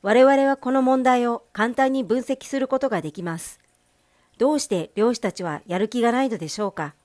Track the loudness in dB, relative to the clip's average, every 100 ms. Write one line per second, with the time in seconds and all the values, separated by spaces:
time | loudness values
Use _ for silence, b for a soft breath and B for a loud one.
0 | 4 6 6 6 2 0 0 2 2 2
1 | 2 2 0 -4 _ -4 -2 0 0 0
2 | 0 -2 -2 -8 -4 -4 -2 -2 -2 -4
3 | -6 -8 -8 -8 -10 -16 _ _ _ _
4 | _ _ _ _ 2 2 -2 -4 -4 0
5 | 0 0 -6 -6 -8 -8 -6 -4 -2 0
6 | 0 2 0 -2 -8 -6 -6 -4 -10 -10